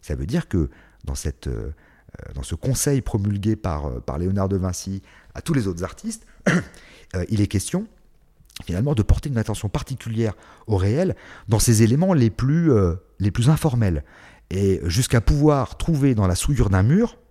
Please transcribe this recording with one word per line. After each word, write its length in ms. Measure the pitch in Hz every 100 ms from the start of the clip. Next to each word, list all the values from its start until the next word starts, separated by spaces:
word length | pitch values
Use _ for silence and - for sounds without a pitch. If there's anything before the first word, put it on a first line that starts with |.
Ça 140 | - 73
veut 100 | 73
dire 220 | 151 -
que 240 | 92 73 - - _
dans 100 | -
cette, 320 | 69 - - -
euh, 260 | 57 53 76 _ _ - - -
dans 80 | -
ce 140 | 69 -
conseil 460 | 135 127 - 139
promulgué 540 | - 110 101 101 101 110
par, 300 | 104 76 73
euh, 140 | 62
par 180 | - 71
Léonard 320 | 87 98 95
de 80 | 98
Vinci 460 | 92 90 - 98 - - - -
à 80 |
tous 100 | -
les 140 | 147 98
autres 160 | 82
artistes, 420 | 90 - 220 226 - _
<clears throat> 120 | -
euh, 800 | 170 - - - - - 95 87
il 120 | 110
est 60 | 101
question 380 | 98 - 175 226 _ _ _ _ _ _ - -
finalement 300 | 87 135 127
de 80 |
porter 260 | 104 - 151
une 80 | 120
attention 320 | 107 104 104
particulière 640 | - - 131 - 110 113 98 - - -
au 120 | 104
réel 380 | 95 123 185 - - - -
dans 120 | 110
ses 240 | - 110
éléments 300 | 113 135 185
les 180 | 175 117
plus, 400 | - 127 156 170
euh, 240 | 117 92 85 _ _
les 100 | 101
plus 220 | 95 120
informels. 520 | 151 160 120 107 78 - - - - _
Et 300 | 92 98 92 85
jusqu'à 360 | 85 127 120
pouvoir 560 | - 147 151 143 123 -
trouver 380 | - 156 139 113
dans 100 | 95
la 80 |
souillure 380 | 87 - 135 110
d'un 100 | 98
mur 380 | 101 175 233 - _